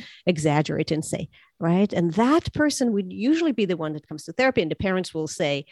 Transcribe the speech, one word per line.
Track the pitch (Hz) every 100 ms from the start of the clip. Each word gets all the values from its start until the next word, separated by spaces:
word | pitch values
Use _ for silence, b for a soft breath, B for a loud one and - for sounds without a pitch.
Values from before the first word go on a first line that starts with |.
| B B B
exaggerate | 156 151 147 151 151 156
and | 156 -
say, | - 151 b b b
right? | 165 180 202
And | - 170 170
that | 240 320 -
person | - 302 - 247
would | 202 185
usually | 190 240 330 330
be | 226
the | 190 170
one | 156
that | 151 -
comes | 151 -
to |
therapy, | - 262 233
and | 160
the | 156
parents | 190 185 175
will | 160 156
say, | - 151 143 -